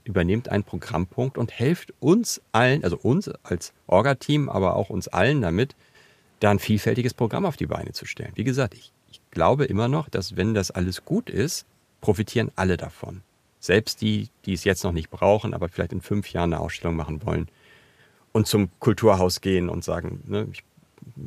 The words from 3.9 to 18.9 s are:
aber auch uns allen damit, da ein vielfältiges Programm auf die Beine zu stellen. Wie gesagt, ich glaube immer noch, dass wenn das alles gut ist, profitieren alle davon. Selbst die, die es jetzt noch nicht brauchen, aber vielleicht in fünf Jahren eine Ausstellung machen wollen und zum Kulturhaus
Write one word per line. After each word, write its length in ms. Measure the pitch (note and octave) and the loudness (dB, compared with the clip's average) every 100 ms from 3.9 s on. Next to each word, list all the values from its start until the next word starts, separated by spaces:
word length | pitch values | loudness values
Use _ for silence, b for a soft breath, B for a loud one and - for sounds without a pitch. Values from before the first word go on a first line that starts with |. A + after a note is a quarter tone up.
| F#2 C3 C3+ - D3 C#3 | 4 4 0 2 0 2
aber 280 | G2 F#2+ E2+ | 2 2 2
auch 140 | G#2 | -2
uns 160 | F#2+ - | -4 -4
allen 340 | F2 A2 D3 | 2 4 4
damit, 340 | F#2+ F2 C3+ - b b b b b - | 2 2 0 -4 b b b b b 0
da 120 | G#2 | 2
ein 80 | G2+ | 2
vielfältiges 560 | - G#2+ A2 A2 B2 - | 2 0 2 0 -2 -2
Programm 300 | A2+ B2+ F#3+ | -2 -2 -4
auf 120 | - | -4
die 80 | D2+ | -6
Beine 260 | D#2 - | -6 -8
zu 120 | - - | -12 -12
stellen. 260 | - G#2+ - | -12 -10 -6
Wie 80 | |
gesagt, 320 | A#2+ B2+ B2 - | -2 -2 -2 -6
ich 160 | - _ _ - _ - | -20 _ _ -20 _ 0
glaube 300 | E2 C3+ C#3 | 2 2 2
immer 220 | G2 A#2+ | 0 0
noch, 220 | D3+ D3+ | 0 -2
dass 260 | - F#2 F#2 | -4 -4 -2
wenn 200 | G2+ A2 | 0 0
das 160 | F#2 | -2
alles 340 | - F2+ - - | -2 -2 -4 -4
gut 240 | F#3 - | -4 -2
ist, 380 | F#2 B2 - - _ _ _ | -2 -2 -4 -12 _ _ _
profitieren 500 | - G2 G#2+ A#2 A2 - | -2 0 0 -2 -2 0
alle 220 | F#2+ F2 | 0 0
davon. 440 | D#2+ - - F#2+ - _ _ _ | -4 -12 -14 -14 -18 _ _ _
Selbst 420 | - F#2+ A2 - | 0 2 2 -2
die, 280 | A2+ G#2+ G#2+ _ - | -2 -2 -4 _ -6
die 80 | |
es 100 | F2+ | -2
jetzt 200 | G2+ F#2 | 0 0
noch 80 | G2 | 0
nicht 200 | E2 D#2 | -4 -4
brauchen, 420 | - F#2 G#2+ G#2+ | 0 4 4 2
aber 160 | - E2+ | -4 -6
vielleicht 240 | - F2+ | -4 -4
in 80 | F#2 | -4
fünf 300 | - G#2+ - | -4 -4 -4
Jahren 220 | F2 F2 | -2 0
eine 80 | D#2+ | 0
Ausstellung 340 | D#2+ - F2 E2 | -4 -4 -4 -4
machen 280 | D#2 D#2 | -4 -6
wollen 240 | D#2+ E2 - b b b b b b b b | -4 -4 -4 b b b b b b b b
und 160 | A2 G#2 | 0 2
zum 220 | G#2 G2 - | 2 0 0
Kulturhaus 640 | - | 0